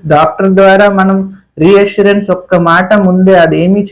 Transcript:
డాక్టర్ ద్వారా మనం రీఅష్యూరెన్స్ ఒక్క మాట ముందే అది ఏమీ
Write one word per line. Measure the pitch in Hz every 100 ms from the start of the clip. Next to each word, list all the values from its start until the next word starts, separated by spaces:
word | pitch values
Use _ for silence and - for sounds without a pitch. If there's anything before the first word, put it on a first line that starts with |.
| 156
డాక్టర్ | 151 160 - 190
ద్వారా | 190 196 196 208
మనం | 190 190 190 190 - _ -
రీఅష్యూరెన్స్ | 170 202 202 - 202 202 202
ఒక్క | 180 -
మాట | 180 170 170 185
ముందే | 208 190 185 185
అది | 180 165 156
ఏమీ | 180 202 202